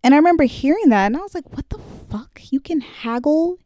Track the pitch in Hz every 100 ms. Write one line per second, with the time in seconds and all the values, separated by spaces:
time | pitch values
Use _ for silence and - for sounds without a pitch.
0 | 240 277 330 339 269 - 269 359 381 214
1 | 196 262 392 359 - - - - - -
2 | - 208 254 - - 269 - 320 240 -
3 | 233 240 254 311 330 359